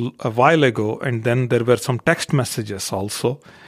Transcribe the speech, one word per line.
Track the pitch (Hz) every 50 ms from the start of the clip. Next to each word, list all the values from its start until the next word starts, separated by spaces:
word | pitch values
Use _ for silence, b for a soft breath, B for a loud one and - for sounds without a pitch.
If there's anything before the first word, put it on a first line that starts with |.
| 117 123 - -
a | - 123
while | 110 117 123 143 165 160 147
ago, | 127 113 - 107 107 113 -
and | - 139 120 113 110
then | 123 120 127 127 120
there | 131 120 117
were | 117 123
some | 117 - - 127 117
text | - - 170 - - - -
messages | 143 120 - - - 110 107 101 95 - -
also. | - 95 98 107 - - - 123 127 - B B B B B